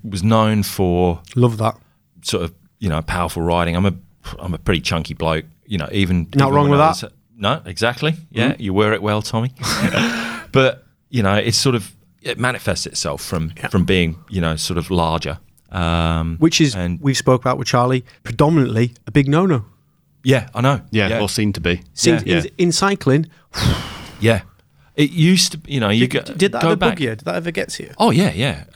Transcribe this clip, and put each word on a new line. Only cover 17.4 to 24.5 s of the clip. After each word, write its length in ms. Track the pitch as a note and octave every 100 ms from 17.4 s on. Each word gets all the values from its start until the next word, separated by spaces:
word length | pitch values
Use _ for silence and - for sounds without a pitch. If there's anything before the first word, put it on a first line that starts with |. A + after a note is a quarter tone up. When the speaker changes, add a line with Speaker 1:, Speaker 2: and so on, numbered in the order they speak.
Speaker 2:
about 160 | B2+ C3+
with 100 | -
Charlie, 360 | B2 B2 B2+ - _
predominantly 680 | - A#2 D3 E3 B2 A2 A#2+ - -
a 40 |
big 160 | C#3+ C3+
no-no. 360 | D3+ F#3+ C3 - _ _ _ _ _
Speaker 1:
Yeah, 260 | B2+ C3 -
I 80 | A2+
know. 200 | C3 C3 -
Speaker 3:
Yeah, 160 | G#2+ G2
Speaker 1:
Yeah. 140 | A2+
Speaker 3:
or 80 | G2+
seemed 260 | - G#2 F#2+
to 60 |
be. 200 | E2+ F2+ -
Speaker 2:
Seems 300 | - E3+ D#3+
Speaker 1:
Yeah. 140 | F#2 F2+
Speaker 2:
in, 40 |
Speaker 3:
Yeah. 60 | - -
Speaker 2:
in 140 | F3
cycling. 540 | E3 G3 G3+ C3+ D3 E3 _ _ - - - - - - -
Speaker 1:
Yeah. 220 | A2 A2 -